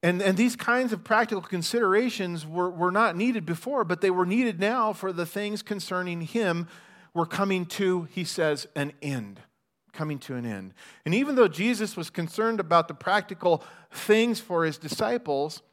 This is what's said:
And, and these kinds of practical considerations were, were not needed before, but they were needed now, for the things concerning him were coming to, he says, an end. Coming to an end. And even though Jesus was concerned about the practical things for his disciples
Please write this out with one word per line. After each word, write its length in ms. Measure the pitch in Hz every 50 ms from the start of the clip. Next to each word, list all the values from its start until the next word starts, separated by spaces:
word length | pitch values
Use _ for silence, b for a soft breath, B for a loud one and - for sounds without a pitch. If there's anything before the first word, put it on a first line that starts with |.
| -
And, 180 | 170 175 180
and 160 | 202 196 190 185
these 180 | 233 247 247
kinds 380 | - - - 240 247 262 247 214
of 100 | 180 -
practical 380 | - 220 220 240 220 226 190
considerations 1040 | 170 - - 175 165 - - 240 233 190 185 208 247 254 - - 196 180 170 170 156
were, 240 | 156 160 175 180 185
were 220 | 175 170 175 180
not 240 | 180 208 226 220 170
needed 300 | 175 214 247 247 220 170
before, 380 | 151 170 160 - 254 285 269 226
but 180 | 165 180 170
they 100 | - 190
were 140 | 185 180 185
needed 340 | 180 196 240 254 233 196 165
now, 340 | 196 208 233 262 226 214 -
for 200 | - - 190 185
the 120 | 170 175
things 360 | 160 - 202 208 208 214 208
concerning 600 | - - 208 196 165 - 185 180 180 180 175 170
him 460 | 170 156 - 226 220 185 170 170 175 165 B B B B B B B B B
were 120 | 170 165
coming 400 | 160 - - 196 196 190 185 180 170
to, 400 | - - 202 185 185 180 165 -
he 120 | - 185 180
says, 440 | 160 - - 165 156 151 139 - - _
an 180 | 147 143 143 147 _
end. 400 | - 143 139 127 107 101 98 - - _ _ _ _ _ _ _ _ _ _
Coming 260 | - 156 156 147 135
to 160 | - - 139
an 100 | 123 120
end. 280 | 117 107 98 95 95 95 B B B B B B
And 80 | 151 165
even 220 | 226 277 294 285
though 140 | 254 240 185
Jesus 480 | 151 151 190 233 247 202 214 208 - -
was 120 | 165 -
concerned 500 | _ - 170 160 - - 220 226 226 208
about 280 | 185 160 175 170 160 -
the 60 | 156
practical 680 | - - - 190 208 202 - 190 - - 180 165 156 B B B B B B
things 480 | - - - - 208 220 226 240 226 -
for 240 | - - 180 165 165
his 120 | 160 147 -
disciples 840 | - 156 - - 220 214 240 240 247 156 143 139 143 156 151 - _ _